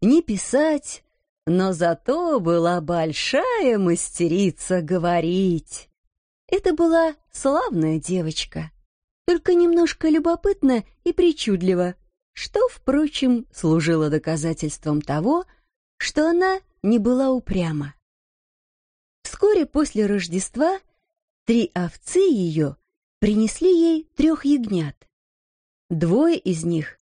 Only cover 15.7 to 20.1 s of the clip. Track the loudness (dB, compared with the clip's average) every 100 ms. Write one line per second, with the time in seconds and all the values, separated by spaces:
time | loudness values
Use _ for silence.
15.7 | _ _ -10 -4 0 2 2 0 -2 -8
16.7 | _ 0 2 2 0 0 -2 -2 -4 -2
17.7 | -4 -8 -12 _ _ _ _ _ _ _
18.7 | _ _ _ _ _ -18 0 2 2 0
19.7 | -2 -2 0 0